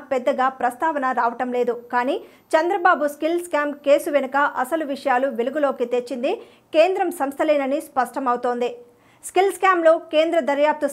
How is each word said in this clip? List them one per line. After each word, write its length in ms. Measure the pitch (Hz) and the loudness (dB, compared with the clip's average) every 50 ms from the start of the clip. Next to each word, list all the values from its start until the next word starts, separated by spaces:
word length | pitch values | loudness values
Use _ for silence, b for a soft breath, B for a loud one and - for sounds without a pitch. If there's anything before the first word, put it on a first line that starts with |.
| 285 - | -4 -4
పెద్దగా 360 | 269 254 254 294 269 233 254 262 262 - | -4 -2 0 -2 0 0 0 -2 -2 -2
ప్రస్తావన 460 | - 254 254 254 339 320 311 285 262 262 254 240 | -4 -4 -2 0 -2 -2 -2 0 -2 -2 -2 0
రావటం 300 | 226 233 247 240 254 254 247 247 | 0 -2 -2 -2 -6 -4 -2 -2
లేదు. 160 | 247 247 233 240 - - - | 0 -2 -2 -4 -6 -4 -4
కానీ 220 | 240 247 262 330 415 B B B B B _ - | -2 -2 -2 -2 -4 B B B B B _ 0
చంద్రబాబు 520 | 320 320 349 392 392 349 370 349 262 294 294 294 | 2 2 2 0 2 4 2 2 4 0 -4 -4
స్కిల్ 260 | - - 311 339 349 349 | -2 -2 -2 -2 -2 -4
స్కామ్ 260 | - - 294 294 294 285 294 - | -2 -2 -2 -2 -2 -6 -4 2
కేసు 240 | 277 285 - - 349 294 | 2 4 4 2 0 0
వెనుక 220 | 277 262 254 262 277 285 - - - 254 | 0 -2 0 0 0 0 0 0 -2 -4
అసలు 220 | 247 330 320 311 269 | -2 -2 -4 -4 -4
విషయాలు 380 | 277 247 - 269 254 247 262 277 240 220 | -6 -4 -2 0 0 2 2 0 -2 -2
వెలుగులోకి 480 | 240 262 - 311 294 277 269 269 254 240 247 | -4 -2 0 0 0 0 0 -2 -4 -2 -2
తెచ్చింది 400 | 247 240 - 285 240 240 302 403 466 B B B B B _ - | -4 -4 -4 -8 -4 -4 -4 -4 -4 B B B B B _ 2
కేంద్రం 340 | 320 320 359 381 392 381 349 349 - | 4 4 4 4 0 -2 -4 -2 -4
సంస్థలేనని 580 | 277 277 277 - 320 311 302 294 277 262 277 311 311 - | -4 -4 -2 -2 0 0 2 0 0 0 -2 -4 -4 -4
స్పష్టమవుతోంది. 840 | - 269 247 240 - 285 269 254 240 247 247 247 247 240 247 240 - - - - b b b b b b b - | -4 -4 -4 -2 -4 -6 -2 -2 -2 -2 -2 -4 -2 -2 -4 -4 -6 -8 -16 -20 b b b b b b b -2
స్కిల్ 260 | - 359 381 392 359 | 0 2 2 2 2
స్కామ్లో 380 | - - 381 381 349 330 320 330 330 339 - - | 0 2 2 2 4 6 4 4 4 2 0 0
కేంద్ర 260 | 302 320 339 330 330 269 240 | 2 2 2 2 0 0 0
దర్యాప్తు 380 | 285 277 294 302 294 294 302 277 | 0 2 2 2 2 0 -2 -4